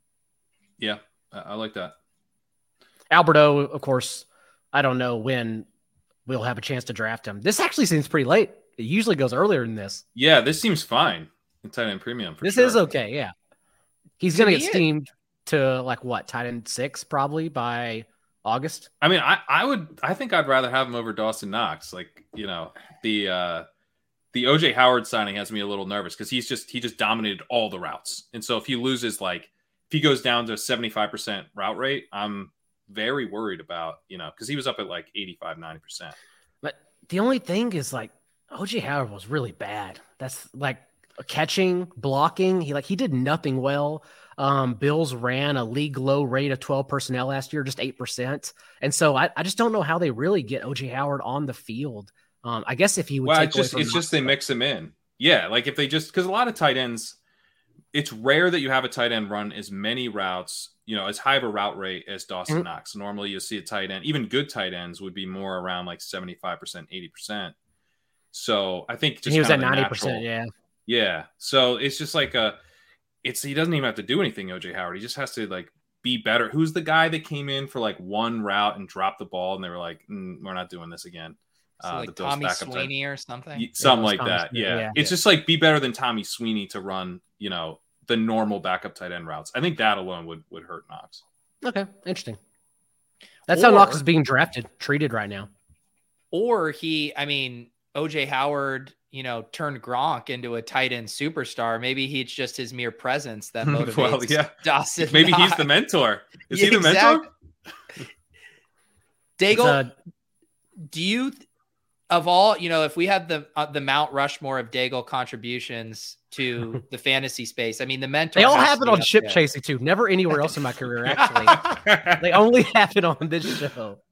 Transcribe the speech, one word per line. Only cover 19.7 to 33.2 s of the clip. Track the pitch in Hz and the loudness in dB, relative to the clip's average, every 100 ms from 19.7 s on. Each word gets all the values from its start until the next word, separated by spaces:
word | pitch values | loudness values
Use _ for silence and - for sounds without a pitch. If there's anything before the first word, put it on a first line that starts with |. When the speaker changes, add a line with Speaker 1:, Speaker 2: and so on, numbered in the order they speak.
| 240 156 - | -2 -4 -6
Speaker 1:
I | 139 | -4
think | 190 233 | -4 0
I'd | 175 139 | 0 4
rather | 131 127 | 2 4
have | 131 131 | 0 0
him | 120 | -4
over | 113 | -6
Dawson | 104 110 107 101 | -2 -2 -2 -6
Knox. | 107 101 78 - | -4 -4 -6 -12
Like, | 90 87 _ _ - | -16 -16 _ _ -12
you | 101 | -8
know, | 87 82 - - - | -8 -10 -16 -20 -6
the, | 110 107 98 | -2 0 0
uh, | 90 87 82 82 _ _ _ _ _ _ | -2 -2 -6 -10 _ _ _ _ _ _
the | 123 120 | 0 4
O | 156 | 4
J | 160 | 4
Howard | 123 127 123 110 | 6 6 6 2
signing | 113 104 101 | -2 -2 -4
has | 98 | -6
me | 107 | -6
a | 101 | -4
little | 101 95 | -4 -4
nervous | 101 87 - | -4 -6 -10
'cause | 107 | -6
he's | 127 117 | -4 -4
just, | 120 - | -8 -6
he | 123 | -8
just | 120 - | -8 -2
dominated | 107 113 107 95 - | 0 0 -2 -6 -4
all | 123 107 | -2 -2
the | 92 | -6
routes. | 80 - - - - | -10 -10 -12 -14 -14
And | 117 | -14
so | 104 113 | -4 -4
if | 123 | -2
he | 123 | -2
loses, | 127 127 117 104 | -2 -2 -4 -4
like, | 95 87 | -6 -6
if | - _ _ _ _ | -10 _ _ _ _
he | 151 | 2
goes | 147 135 | 4 4
down | 131 120 117 | 2 0 0
to | 107 | -6
seventy-five | - 120 117 107 104 | -2 -2 -2 -2 -4
percent | 104 - 98 78 101 | -4 -8 -8 -10 -6
route | 98 101 | -6 -4
rate, | 131 139 - | -4 -4 -8
I'm | 101 104 101 92 _ _ _ _ | -8 -8 -8 -12 _ _ _ _
very | 101 110 139 | -6 -2 -2